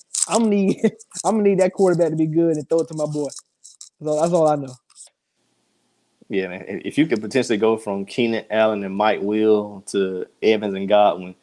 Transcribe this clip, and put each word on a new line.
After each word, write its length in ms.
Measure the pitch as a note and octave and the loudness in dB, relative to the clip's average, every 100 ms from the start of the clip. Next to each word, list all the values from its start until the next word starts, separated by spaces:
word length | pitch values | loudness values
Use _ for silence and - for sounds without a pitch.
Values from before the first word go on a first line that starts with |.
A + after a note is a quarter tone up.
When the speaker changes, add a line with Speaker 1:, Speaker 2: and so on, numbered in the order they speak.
| - - - | -8 -6 0
Speaker 1:
I'm 220 | G3+ A3 | 2 2
need, 300 | G3+ F#3+ - | 2 2 0
<laughs> 420 | A3 - - - | -2 -2 -12 -6
I'm 120 | E3+ A3 | -2 2
gonna 80 | G3+ | 2
need 120 | F#3+ | 2
that 120 | F#3 | 2
quarterback 360 | - F#3+ E3+ E3 | 2 2 4 2
to 60 | D#3+ | 0
be 100 | D#3+ | 0
good 300 | D#3+ E3+ D#3 | 2 2 0
and 120 | C#3 | 0
throw 120 | E3 | -2
it 80 | D#3 | -2
to 60 | |
my 120 | D#3 D3+ | -4 -4
boy. 220 | D3 C#3 - - _ - - - - | -4 -6 -8 -18 _ -20 -20 -20 -10
So 180 | D3 D3+ | -4 0
that's 120 | E3+ | 2
all 160 | F3 D#3 | 2 2
I 80 | D3+ | 2
know. 180 | C3 B2+ _ - - _ _ _ _ _ _ _ _ _ _ _ - | -4 -14 _ -20 -20 _ _ _ _ _ _ _ _ _ _ _ -6
Speaker 2:
Yeah, 200 | G2 F#2 | -4 -4
man. 160 | F#2 - | -6 -10
If, 140 | G2 - | -10 -4
if 120 | - | -2
you 80 | D#3+ | 0
could 140 | G#2+ | 0
potentially 380 | G#2+ C3 A#2+ G#2 | -2 -2 0 2
go 180 | A2 A2 | 2 0
from 280 | G#2+ G2 G2 | -2 -6 -6
Keenan 400 | - A#2 A2+ - | -2 -2 -2 -2
Allen 340 | A2 A2 G#2+ | 0 2 0
and 100 | G2 | -4
Mike 260 | G2 G#2+ F#2+ | 0 0 0
Will 640 | G2 G#2+ A2 G#2+ G#2 G2+ - | 0 2 4 2 0 -10 -6
to 380 | G2+ F#2+ F#2 - _ | -2 -2 -4 -10 _
Evans 320 | G#2+ A2 G#2 | 0 0 0
and 140 | F#2+ G2 | -4 2
Godwin, 460 | G#2 G#2 F2 F#2 - | 4 4 2 -6 -16